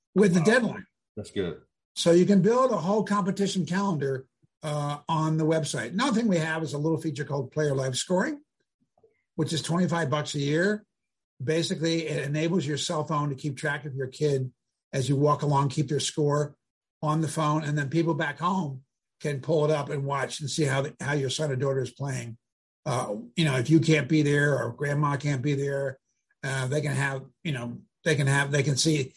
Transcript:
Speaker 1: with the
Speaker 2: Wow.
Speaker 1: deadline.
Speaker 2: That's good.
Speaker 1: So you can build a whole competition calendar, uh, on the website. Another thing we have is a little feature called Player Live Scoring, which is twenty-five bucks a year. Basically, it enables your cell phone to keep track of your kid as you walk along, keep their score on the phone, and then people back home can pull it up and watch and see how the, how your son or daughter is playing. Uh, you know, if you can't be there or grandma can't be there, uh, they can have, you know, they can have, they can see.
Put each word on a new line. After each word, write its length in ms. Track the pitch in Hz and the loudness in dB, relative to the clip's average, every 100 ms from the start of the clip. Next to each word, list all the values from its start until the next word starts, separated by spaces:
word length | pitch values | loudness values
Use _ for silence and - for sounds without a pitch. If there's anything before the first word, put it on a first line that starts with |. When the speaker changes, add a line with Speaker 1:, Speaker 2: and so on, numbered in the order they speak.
| _ | _
Speaker 1:
with 200 | 185 202 | 4 4
the 60 | 175 | 6
Speaker 2:
Wow. 40 | |
Speaker 1:
deadline. 420 | 180 247 196 123 - _ _ 107 | 6 4 4 -4 -14 _ _ -14
Speaker 2:
That's 140 | - | -10
good. 320 | 101 87 - _ _ _ - | -6 -6 -6 _ _ _ 0
Speaker 1:
So 140 | 170 | 4
you 160 | 170 185 | 6 6
can 160 | 196 | 6
build 280 | 190 247 262 | 6 4 4
a 60 | 196 | 2
whole 260 | 170 214 | 0 0
competition 640 | - 202 196 190 196 190 | 2 0 0 0 -2 -2
calendar, 640 | 156 185 196 156 139 131 - _ _ _ | -2 -2 0 0 -2 -4 -8 _ _ _
uh, 360 | 156 147 143 143 - | -6 -4 -4 -6 -2
on 280 | 160 156 160 | 0 2 2
the 80 | |
website. 460 | 156 160 147 135 113 | 2 2 0 -4 -4
Another 260 | 185 285 220 | -2 0 2
thing 80 | 233 | 2
we 100 | 170 | 2
have 240 | 160 160 | 0 -2
is 100 | 151 | -4
a 60 | 143 | -2
little 200 | 160 156 | -2 -2
feature 260 | 160 135 | -4 -6
called 280 | 139 143 123 | -4 -6 -4
Player 220 | 156 151 | -2 0
Live 220 | 135 131 127 | 0 -2 -4
Scoring, 440 | - 180 277 294 _ _ _ _ _ _ _ _ _ - | -2 0 0 -4 _ _ _ _ _ _ _ _ _ -6
which 160 | 151 | -4
is 80 | 156 | -4
twenty-five 480 | - 170 170 170 135 | -2 0 2 0 0
bucks 260 | 151 143 | -2 -4
a 40 | 147 | -4
year. 440 | 143 160 196 214 - _ _ _ _ - | 0 2 2 -2 -8 _ _ _ _ -8
Basically, 640 | 135 165 165 156 165 165 156 | -2 0 0 -2 -2 -2 -2
it 180 | 139 | -4
enables 420 | 139 151 165 185 139 | -4 -2 0 0 -2
your 120 | 147 | -4
cell 260 | - 156 | -4 -4
phone 240 | 151 147 147 | -2 -2 -2
to 60 | |
keep 220 | 139 151 123 | -4 -6 -4
track 260 | 151 143 | -4 -4
of 100 | 143 | -6
your 120 | 135 131 | -8 -8
kid 440 | - 147 135 131 - _ _ _ | -2 0 0 -4 -10 _ _ _
as 160 | 139 127 | -4 0
you 80 | 139 | 2
walk 260 | 147 127 | 4 2
along, 260 | 147 139 139 | 2 2 2
keep 200 | 156 131 | 0 -2
their 120 | 143 | -2
score 560 | - - 147 147 147 - _ _ _ _ | -2 -2 0 0 -2 -8 _ _ _ _
on 180 | 151 160 | -2 0
the 80 | 147 | -2
phone, 340 | 160 151 151 | 0 0 0
and 140 | 147 147 | 0 -2
then 140 | 135 | 0
people 240 | 160 165 | 0 0
back 240 | 151 147 143 | 0 -2 -2
home 420 | 156 190 147 131 - _ _ _ | -2 -2 -4 -8 -16 _ _ _
can 200 | 151 139 | -6 -4
pull 260 | 139 160 147 | 0 2 2
it 40 | |
up 200 | 151 139 | 0 -2
and 140 | 143 | -4
watch 360 | 139 139 131 - | -4 -4 -4 -6
and 80 | 143 | -6
see 160 | - | -2
how 160 | 139 135 | 0 0
the, 140 | 147 - | -2 -6
how 120 | - | -4
your 160 | 147 131 | -2 -2
son 220 | - 151 | -2 -2
or 60 | 127 | -2
daughter 260 | 139 135 | 0 0
is 80 | 127 | -4
playing. 480 | - 139 127 117 113 _ _ _ _ - | -6 -8 -8 -10 -14 _ _ _ _ -6
Uh, 300 | 127 120 104 - - | -4 -4 -8 -6 0
you 80 | |
know, 120 | 151 127 | 2 2
if 120 | 123 | 6
you 120 | 160 | 6
can't 280 | 160 151 127 | 6 2 4
be 140 | 156 | 2
there 360 | 143 143 143 131 | 4 4 4 2
or 120 | 117 | -2
grandma 440 | 117 143 143 143 139 | -4 -4 0 0 0
can't 260 | 147 135 | -2 -2
be 120 | 147 | 0
there, 440 | 139 143 139 135 - _ _ _ _ | -2 -2 -2 -4 -6 _ _ _ _
uh, 240 | 135 135 127 | -6 -4 -2
they 120 | 151 | -2
can 120 | 147 | -2
have, 300 | 131 139 131 - _ | -2 -2 -4 -10 _
you 100 | 170 | -6
know, 260 | 123 120 120 - _ | -6 -6 -10 -16 _
they 100 | 165 | 0
can 120 | 147 135 | 2 2
have, 240 | 139 139 | 2 2
they 120 | 147 | 0
can 140 | 135 131 | 2 2
see. 360 | 165 151 131 | 2 2 -2